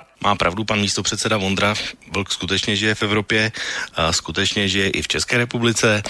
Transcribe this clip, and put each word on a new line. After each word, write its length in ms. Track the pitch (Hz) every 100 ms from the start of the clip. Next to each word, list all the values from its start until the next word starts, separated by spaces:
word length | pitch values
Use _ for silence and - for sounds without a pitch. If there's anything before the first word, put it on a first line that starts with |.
| - _
Má 140 | 101
pravdu 300 | 101 87 92
pan 160 | 104 107
místopředseda 560 | 98 - 95 107 110 110
Vondra, 380 | 95 95 101 107 - - -
vlk 200 | 98 98
skutečně 440 | - 90 98 - 98
žije 180 | 107
v 80 | 107
Evropě, 500 | 104 104 101 110 110 - - - -
a 180 | - 82
skutečně 560 | - - 82 98 107 98
žije 220 | 98 98
i 120 | -
v 60 | -
České 300 | - - 123
republice, 640 | 117 123 117 110 113 104